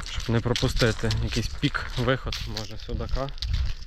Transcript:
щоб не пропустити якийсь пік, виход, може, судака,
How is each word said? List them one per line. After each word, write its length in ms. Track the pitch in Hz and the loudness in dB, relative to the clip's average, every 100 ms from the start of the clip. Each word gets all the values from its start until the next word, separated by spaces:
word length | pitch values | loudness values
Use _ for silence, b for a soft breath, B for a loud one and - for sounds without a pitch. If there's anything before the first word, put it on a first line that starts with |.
| - | -6
щоб 200 | - - | -4 2
не 100 | 113 | 2
пропустити 680 | 113 123 123 - 117 - 110 110 | 2 2 2 4 4 4 0 2
якийсь 240 | 113 120 - | 0 0 -2
пік, 380 | - 143 - - 131 | 0 0 0 -2 0
виход, 300 | 120 131 117 - 117 107 | 2 0 -2 -4 -4 -6
може, 200 | 104 110 | -6 -8
судака, 500 | - 117 113 127 139 - - - - - | -4 -4 0 -2 -2 -4 0 2 2 0